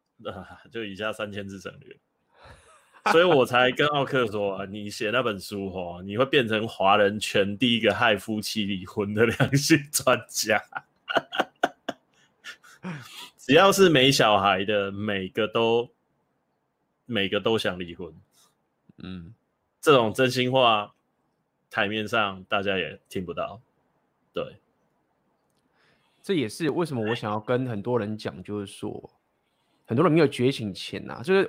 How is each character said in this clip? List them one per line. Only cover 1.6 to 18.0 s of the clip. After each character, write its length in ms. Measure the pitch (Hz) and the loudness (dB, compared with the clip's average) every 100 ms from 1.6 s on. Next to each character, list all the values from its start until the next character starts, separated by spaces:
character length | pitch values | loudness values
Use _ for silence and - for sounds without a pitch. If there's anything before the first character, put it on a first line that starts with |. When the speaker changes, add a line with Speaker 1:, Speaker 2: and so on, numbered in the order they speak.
| 95 - | -16 -18
Speaker 1:
略。 180 | - - _ _ _ _ - - _ _ _ _ 220 | -20 -20 _ _ _ _ -20 -20 _ _ _ _ 2
所 80 | 160 | 4
以 20 | |
我 220 | 180 147 | 6 6
才 260 | 120 123 127 | 4 4 4
跟 160 | 123 147 | 2 0
奥 140 | 147 | 0
克 240 | 135 135 113 | 0 0 0
说， 280 | 104 101 | -2 -4
啊， 100 | 95 | -4
你 240 | 98 107 104 | -8 -10 -10
写 220 | - 107 | -6 -2
那 120 | 120 | 0
本 160 | 120 101 | 0 -4
书 280 | - 101 98 | -6 -8 -6
哦， 340 | 92 87 87 | -6 -8 -10
你 140 | 98 104 | -6 -2
会 80 | |
变 240 | 131 147 113 | 2 2 2
成 180 | 107 110 | 0 -2
华 300 | - 95 104 | 0 4 6
人 240 | 101 107 | 4 0
圈 380 | - 110 98 101 | -2 0 0 0
第 180 | 123 117 | 0 2
一 40 | |
个 120 | 107 | 2
害 240 | 98 120 104 | 2 2 2
夫 240 | - 107 | -2 -6
妻 240 | 101 110 | -4 -4
离 220 | 101 98 95 | -4 -4 -8
婚 260 | - 101 | -6 -2
的 140 | 107 117 | 2 2
良 280 | 110 117 | 2 2
心 240 | 139 143 156 - | 2 2 2 0
专 260 | - - 120 - | -2 0 0 -2
家。 320 | - 107 104 - - - _ - - - - - _ - - - | -6 0 0 -2 -14 -14 _ -4 -4 -4 -6 -6 _ -6 -6 -14
<laughs> 1500 | - _ _ _ _ - - _ - 185 151 - - - _ | -14 _ _ _ _ -20 -20 _ -16 -12 -12 -14 -18 -20 _
只 160 | - | 4
要 180 | 147 196 | 6 6
是 200 | 190 185 | 6 6
没 200 | 147 131 | 6 4
小 280 | 135 113 104 | 6 4 4
孩 240 | 98 95 | 4 2
的， 260 | 101 104 98 | 0 -2 -2
每 380 | 98 107 98 92 | -6 -4 -4 -4
个 180 | - 107 | -4 -2
都， 440 | 117 113 117 120 _ _ _ _ _ _ _ _ _ _ _ | 2 2 2 -2 _ _ _ _ _ _ _ _ _ _ _
每 240 | - 110 98 | -8 -4 -2
个 100 | 101 | 0
都 200 | 107 110 | 0 0
想 200 | 104 90 | 0 -4
离 160 | 87 | -10
婚。 200 | 85 | -12